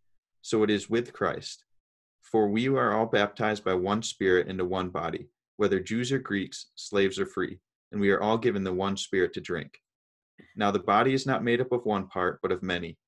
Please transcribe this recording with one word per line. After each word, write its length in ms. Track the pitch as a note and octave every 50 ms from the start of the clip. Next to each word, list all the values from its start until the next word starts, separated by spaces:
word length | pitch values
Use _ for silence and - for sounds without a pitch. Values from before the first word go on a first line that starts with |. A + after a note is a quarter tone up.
| _ _ _ _ _ _ _ _
So 220 | _ - - A2 G#2+
it 60 | G#2
is 200 | G#2+ G2+ - -
with 240 | A2 A#2 A#2+ - -
Christ. 520 | - G2+ F2 - - - - - - _ _ _ _ _ _ _ _ _ _ _ _
For 260 | _ - - A2+ G#2+ G#2
we 200 | G2+ A2+ B2 C3
are 240 | C3+ C3 B2 A2+ G#2
all 120 | A2 A2
baptized 580 | A2 A#2 G#2+ G#2 G#2 - - A2 G#2+ G#2+ G2+ -
by 100 | F#2+ F#2
one 280 | F2+ F2+ G2 G2+ A2+
Spirit 460 | A2+ - - - G2+ F#2+ F#2 F2+ E2+ -
into 160 | F#2 F#2 F2+
one 260 | F2+ F#2 F#2+ F#2 F2+
body, 400 | F2+ - E2 E2 E2 - - - _ _ _ _ _ -
whether 220 | G#2 G2 G2 F#2+
Jews 320 | F2 - A2 A#2 B2 B2
or 80 | C3+ C3
Greeks, 480 | C3 - G2+ G2 F#2 - - - - _ _
slaves 440 | - - - - G2+ G2 F#2+ F#2+ F#2+
or 60 | G2
free, 340 | - - G2 F2+ - - - _ _ _ _ _ _
and 80 | - G#2
we 100 | G2+ G2
are 100 | G2 -
all 160 | G2+ G#2+ A2 A2+
given 260 | A2+ B2 G2+ G2+ F#2+
the 100 | F#2+ F#2
one 220 | F2+ F#2+ G2 G2
Spirit 380 | F#2+ - - - F#2+ F2+ F2 -
to 80 | G2+
drink. 380 | - - F2+ E2 - - - - _ _ _ _ _ _ _ _ _ _ _ _ - _ _
Now 160 | - G#2+ G2+
the 80 | G2+ G2+
body 340 | - - G2+ G#2+ A#2+ C3 C3
is 120 | C3 C3
not 180 | C3+ C3 - A2
made 160 | A#2+ A#2 A#2+
up 120 | B2+ B2+
of 140 | B2+ A#2+ -
one 220 | A2 G#2+ G2 F#2+ F#2+
part, 320 | - F#2 F2+ F2 D2+ -
but 100 | - F#2
of 120 | F#2 F2+ -
many. 340 | F#2 F2+ F2 F2 E2+ D#2+ _ _